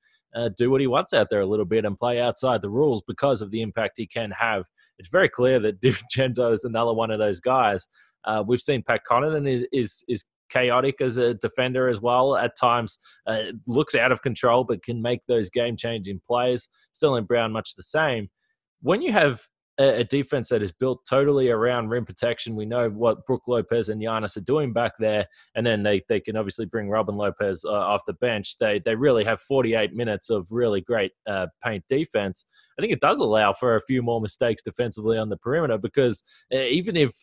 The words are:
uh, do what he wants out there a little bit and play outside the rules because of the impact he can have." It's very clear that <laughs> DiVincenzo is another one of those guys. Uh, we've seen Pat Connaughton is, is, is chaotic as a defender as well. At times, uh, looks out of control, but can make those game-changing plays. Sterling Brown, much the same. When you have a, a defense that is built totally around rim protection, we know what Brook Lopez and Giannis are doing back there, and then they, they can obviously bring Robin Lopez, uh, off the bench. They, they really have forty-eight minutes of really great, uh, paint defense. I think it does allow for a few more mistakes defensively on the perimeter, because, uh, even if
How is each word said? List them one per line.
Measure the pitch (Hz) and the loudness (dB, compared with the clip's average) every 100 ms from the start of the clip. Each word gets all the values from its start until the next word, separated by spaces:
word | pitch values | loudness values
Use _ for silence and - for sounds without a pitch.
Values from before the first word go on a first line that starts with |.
| _ _ _ 117 | _ _ _ -6
uh, | 120 95 | -4 0
do | 120 | 2
what | 135 | 2
he | 135 | 2
wants | 135 190 | 0 2
out | 147 104 | 2 2
there | 104 | 2
a | 95 | 0
little | 107 95 | 0 0
bit | 110 104 | 0 0
and | 98 | -2
play | 120 120 | -2 0
outside | 120 113 131 117 | -2 0 0 0
the | 101 | -2
rules | 110 151 113 - | 0 2 0 -4
because | 104 139 120 | -2 0 0
of | 104 | -2
the | 110 | -6
impact | 113 104 104 - | -4 -2 -4 -4
he | 107 | -8
can | 120 110 | -6 -6
have." | 95 117 104 90 _ _ - | -2 0 0 -4 _ _ -20
It's | 90 | -2
very | 180 185 | 2 2
clear | - 127 131 | 4 2 4
that | 107 95 | 2 2
<laughs> | 127 120 - 131 | 0 0 -2 -2
DiVincenzo | 131 123 120 | 0 0 2
is | 110 120 | 0 0
another | 113 117 | -2 0
one | 113 113 | 0 0
of | 107 | 0
those | 107 92 | 0 0
guys. | 123 131 113 98 - _ _ _ - | 0 2 2 0 -6 _ _ _ -4
Uh, | 107 104 | -2 0
we've | 123 | 0
seen | - 135 | 0 -2
Pat | - 113 - | 0 -2 2
Connaughton | 120 147 156 143 | 0 2 0 -2
is, | 123 123 | -2 -2
is, | 139 110 - - | -2 -2 -6 -6
is | 117 - _ _ | -6 -8 _ _
chaotic | 131 123 123 135 131 | 0 2 2 2 0
as | 127 117 | -2 0
a | 120 | 0
defender | 117 110 - 127 127 127 | 0 -4 -2 -2 0 0
as | 110 | 0
well. | 117 123 135 120 | 2 2 4 2
At | 120 - | -2 0
times, | 123 120 110 - _ _ - | 2 2 0 -8 _ _ -4
uh, | 110 107 107 - | -4 -4 -8 -2
looks | 120 151 131 | 0 2 2
out | 123 | 2
of | 123 | 2
control, | - 113 127 120 120 | -2 0 4 4 2
but | 101 | -4
can | - 120 | -6 -4
make | 113 123 - | -2 -2 0
those | 120 101 | 0 0
game-changing | 123 120 110 117 117 95 95 - | -2 -2 -2 -6 -6 -6 -10 -2
plays. | 120 127 123 - _ _ | 0 0 -2 -6 _ _
Sterling | - 151 123 | 0 2 2
Brown, | 104 120 113 | 2 2 2
much | 110 - - | -2 -6 -12
the | |
same. | - 151 156 120 101 _ _ _ _ _ | -6 0 0 0 -6 _ _ _ _ _
When | 123 196 | -2 0
you | 339 | 2
have | 208 147 120 - _ _ - | 2 2 2 -8 _ _ 2
a, | 139 113 | 2 4
a | |
defense | 120 139 139 139 110 | 0 -2 -2 -4 0
that | 117 | -2
is | 101 | -2
built | - 131 123 - | -2 -4 -4 -2
totally | 131 143 143 127 | 2 4 4 2
around | 113 117 123 110 | 2 2 0 -2
rim | 123 | -4
protection, | 110 - 120 117 117 107 | -6 -4 -4 -2 -6 -8
we | 107 | -4
know | 123 117 | -2 -2
what | 104 117 127 - | 0 0 0 -2
Brook | 127 - | -4 0
Lopez | 120 98 117 104 | -2 0 0 -2
and | 107 | -4
Giannis | 110 113 107 - | -4 -2 -4 -6
are | |
doing | 92 147 139 | -2 0 0
back | 113 117 - | 0 -2 0
there, | 110 107 95 _ _ 117 | 0 0 -2 _ _ -2
and | 117 | 0
then | 107 | 2
they, | 104 101 - | 2 0 0
they | 107 | -2
can | - 110 | -2 -4
obviously | 101 - 107 | -4 -6 -6
bring | 113 104 | -6 -2
Robin | 107 104 101 | -2 -2 -2
Lopez, | 101 - 101 90 | -2 -2 -2 -2
uh, | 104 | -2
off | 104 95 104 - | -2 0 -2 -4
the | 90 | -4
bench. | 123 110 98 - | -2 -2 -6 -2
They, | 110 104 | 0 0
they | 113 113 | 0 2
really | 143 117 | 4 4
have | 107 110 | 2 -2
forty-eight | - 135 117 113 104 | 0 0 2 2 0
minutes | 113 120 101 - | -2 -4 -4 -2
of | 110 87 | -4 -2
really | 113 117 101 | -2 0 0
great, | 90 117 95 - - | 0 -2 -2 -4 -6
uh, | 98 90 - | -4 -4 -6
paint | 120 104 - | -8 -6 -2
defense. | 135 170 110 98 - - _ _ - | -2 0 -2 -2 -6 -14 _ _ -6
I | |
think | 208 | -4
it | 160 | 0
does | 160 180 | 2 2
allow | 143 107 104 | 2 4 4
for | 98 127 110 | 2 2 0
a | |
few | - 131 | 0 -2
more | 120 117 | 0 -2
mistakes | 107 - 120 110 | -4 -2 -2 -2
defensively | - - 120 107 107 110 | -6 -6 -6 -4 -2 0
on | 110 | -2
the | 98 | -6
perimeter, | 113 151 156 110 | -4 -2 0 -2
because, | 113 - 123 104 - - - | -2 0 2 0 -8 -20 -6
uh, | 131 | -4
even | 131 151 185 170 | 0 0 0 2
if | 139 - | 2 0